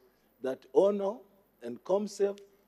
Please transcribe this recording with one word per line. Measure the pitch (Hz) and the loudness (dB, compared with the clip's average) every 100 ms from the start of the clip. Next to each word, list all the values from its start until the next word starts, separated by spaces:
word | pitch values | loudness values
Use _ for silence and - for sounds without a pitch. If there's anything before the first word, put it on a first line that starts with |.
| _ _ _ _ | _ _ _ _
that | - 131 - | -10 -10 -2
ono | 143 196 208 196 240 - _ _ _ | 4 4 4 -2 -6 -12 _ _ _
and | 117 123 | -12 -10
comserve | - 196 208 - 202 202 - _ | -2 -2 -2 -2 -2 -4 -14 _